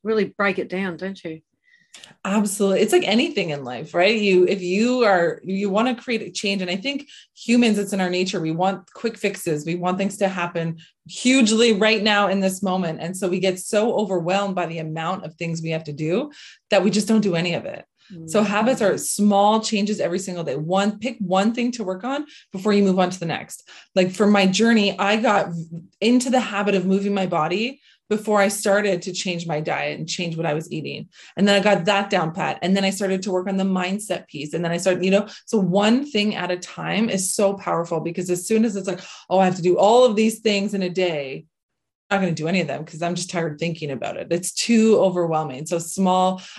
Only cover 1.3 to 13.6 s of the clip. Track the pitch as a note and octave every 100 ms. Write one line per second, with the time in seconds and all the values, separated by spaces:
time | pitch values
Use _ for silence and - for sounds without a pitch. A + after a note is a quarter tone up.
1.3 | D#3+ _ _ _ _ _ - - _ -
2.3 | G#3 G3+ - G3 F#3+ G#3+ F4+ F4+ G#3+ E4
3.3 | D4 F3 C#3+ C3 A#2+ D#3+ E3+ F#3 A3+ G#3
4.3 | F#3 F3+ G3 F3+ F#3+ A#3 B3+ A3+ F#3 E3+
5.3 | - - F#3+ G3+ G3 A#3+ B3 - A3+ -
6.3 | - G3+ G3 F3+ F#3 B3+ C#4 - - -
7.3 | - - A#3+ A#3+ G#3 G3 G3 F3+ F3+ F#3
8.3 | G3 D#3+ E3 F#3 F#3+ - - A#3 A3+ G#3
9.3 | G3 - D3+ D3+ F3 F3 F#3 G3+ - F#3+
10.3 | F#3 F3 F3 E3 E3 - _ - - B3
11.3 | C4 A3 A3 A#3 G#3 G#3+ A3 G#3 G#3 G3+
12.3 | G3 F#3+ F#3+ F#3+ F#3 F3 D#3+ E3 F#3+ G3
13.3 | F3+ F#3 F3+